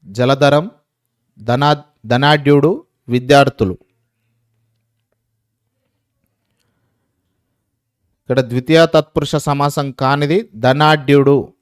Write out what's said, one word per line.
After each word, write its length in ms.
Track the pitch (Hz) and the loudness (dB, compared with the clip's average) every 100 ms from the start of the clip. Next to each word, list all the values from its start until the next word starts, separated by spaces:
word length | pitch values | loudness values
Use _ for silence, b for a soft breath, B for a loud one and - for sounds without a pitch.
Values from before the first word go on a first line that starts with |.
| - 101 | -16 -4
జలధరం, 460 | 123 139 143 147 190 _ _ _ _ _ _ _ 107 | -2 0 2 0 -2 _ _ _ _ _ _ _ -6
ధనా-, 420 | 123 143 147 - _ 110 | -2 0 -2 -6 _ -4
ధనాఢ్యుడు, 600 | 120 143 151 143 143 151 240 - _ - | 0 0 0 2 2 2 -2 -10 _ -6
విద్యార్థులు. 640 | 123 123 143 139 - 98 90 _ _ _ _ _ _ _ _ _ _ _ _ _ _ _ _ _ _ _ _ _ _ _ _ _ _ _ _ _ _ _ _ _ _ _ _ _ _ _ _ _ _ _ _ | -6 2 4 2 0 -6 -6 _ _ _ _ _ _ _ _ _ _ _ _ _ _ _ _ _ _ _ _ _ _ _ _ _ _ _ _ _ _ _ _ _ _ _ _ _ _ _ _ _ _ _ _
ఇక్కడ 180 | _ 127 120 | _ -4 -2
ద్వితీయ 300 | 123 127 160 165 | -6 0 2 4
తత్పురుష 400 | 156 147 - 143 156 147 | 2 -2 -6 -4 -6 -4
సమాసం 360 | 143 143 143 139 127 | -2 -4 -4 -8 -6
కానిది 380 | 135 143 147 175 226 107 | -4 -2 -2 -2 -4 -4
ధనాఢ్యుడు 720 | 127 139 151 151 135 143 135 139 80 _ | -2 2 2 0 2 2 4 0 -2 _